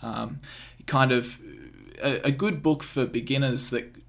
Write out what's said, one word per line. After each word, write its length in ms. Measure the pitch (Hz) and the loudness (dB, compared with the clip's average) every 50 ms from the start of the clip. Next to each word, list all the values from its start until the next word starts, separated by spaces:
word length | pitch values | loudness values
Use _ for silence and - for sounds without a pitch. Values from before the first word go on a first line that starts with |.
Um, 380 | - 113 113 113 117 - 143 139 - - - - - - - - - - | -8 -8 -6 -4 -6 -6 -8 -10 -12 -14 -16 -16 -18 -18 -20 -16 -6 0
kind 240 | - 135 131 127 | 4 4 6 6
of 260 | 127 123 120 - - - - 78 71 - - - - - - - - - | 6 4 2 0 -6 -12 -14 -16 -16 -16 -18 -18 -18 -18 -18 -18 -8 -2
a, 200 | - 139 131 - - 143 | 0 0 0 2 2 0
a 40 | |
good 320 | 139 139 190 214 185 147 143 | 2 2 2 0 0 2 2
book 180 | 156 151 143 - | 2 2 2 0
for 220 | - - 135 127 | -4 0 0 0
beginners 640 | 123 - 117 117 - 135 135 139 131 120 113 - - | 0 0 -2 -2 0 0 2 2 2 2 0 0 0
that 260 | 120 120 - - - - - | 0 -2 -4 -6 -12 -20 -20